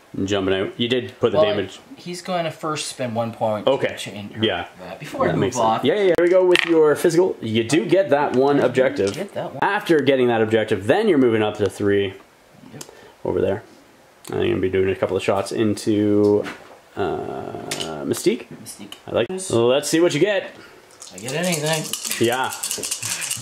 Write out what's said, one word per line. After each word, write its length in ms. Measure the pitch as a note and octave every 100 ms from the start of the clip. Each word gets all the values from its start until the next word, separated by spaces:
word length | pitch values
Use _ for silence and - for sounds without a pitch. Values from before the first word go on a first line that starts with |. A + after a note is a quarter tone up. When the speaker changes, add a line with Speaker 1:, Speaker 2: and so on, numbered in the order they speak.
| _ -
Speaker 1:
Jumping 280 | G2 G2+ F#2
out. 200 | F#2+ G#2 -
You 120 | A#2
did 300 | B2 A#2+ -
put 100 | A#2+
the 80 | G2+
Speaker 2:
Well, 80 | G#2
Speaker 1:
damage. 320 | G#2 F#2+ - - -
Speaker 2:
he's 240 | - F3+
going 240 | - F3+
to 60 | E3
first 380 | D3 E3 D3+ -
spend 260 | - B2
one 180 | A2+ A2+
point 360 | A2 A2+ G#2+ G#2
Speaker 1:
Okay. 260 | C3+ A2+ -
Speaker 2:
to 120 | -
inter- 240 | G2+ G2+ -
Speaker 1:
Yeah. 220 | A2 F2 - -
Speaker 2:
that. 180 | F2 F2+
Before 260 | D3 -
I 40 | F3+
Speaker 1:
That 60 |
Speaker 2:
move 60 | B2
Speaker 1:
makes 160 | G2+ A#2+
sense. 80 |
Speaker 2:
off. 200 | A2+ A#2
Speaker 1:
Yeah, 100 | B2
yeah, 60 | F#3+
yeah. 40 | G3 E3
Here 60 |
we 40 | F3
go 160 | F#3
with 220 | F#3 F3+ -
your 300 | E3 D3+ C#3+
physical. 400 | F#3 D#3+ F#3 -
You 220 | A#2 A2
do 240 | A2+ D#3 F#3+
get 240 | F3 G3
that 240 | C#3+ C#3+
one 220 | B2 C3+ C#3+
Speaker 2:
You 80 |
Speaker 1:
objective. 500 | B2+ B2+ B2+ - G2
Speaker 2:
get 180 | G#2 G3+
that 200 | G3 F3
one. 40 | C3
Speaker 1:
After 380 | E3+ G3+ - D#3+
getting 260 | C3 C3+ B2
that 160 | A#2
objective, 460 | A2 A2 G#2+ G#2 G2
then 200 | E3+ A3+
you're 80 | D#3
moving 260 | B2+ A2+
up 120 | G#2+ G#2+
to 120 | G2+
three 440 | - G#2 G2+ G2 F#2+ - _ _ - -
Speaker 2:
Yep. 120 | - - - - -
Speaker 1:
over 160 | - F#2
there. 220 | F#2+ G2 - - - - _ _ -
And 80 | F#2+
you're 80 | F#2+
gonna 100 | G2
be 80 | F#2+
doing 220 | F#2+ F#2+
a 60 | F#2+
couple 200 | - F#2
of 60 |
shots 300 | - G2+ G2
into, 920 | - A2 G2+ - G#2 G#2 G#2 G#2 G#2 - - - - - -
uh, 160 | F#2+ - - C2 - - - - E2+ D2+
Mystique. 420 | C#2 A2 - A3+ - -
Speaker 2:
Mystique. 320 | A2+ - - - -
Speaker 1:
I 60 |
like 160 | - A#2
this. 200 | F#3+ F#3
Let's 380 | A2+ A#2 C3 -
see 120 | D#3+
what 120 | E3+
you 80 | D3
get. 300 | G3 G3 - - - - - - -
Speaker 2:
I 40 | F#2
get 140 | A2
anything. 920 | D3 F3+ E3 D3 D#3+ D#3 - - - A#2
Speaker 1:
Yeah. 260 | B2 B2 - - - G2+ - A2+ - - -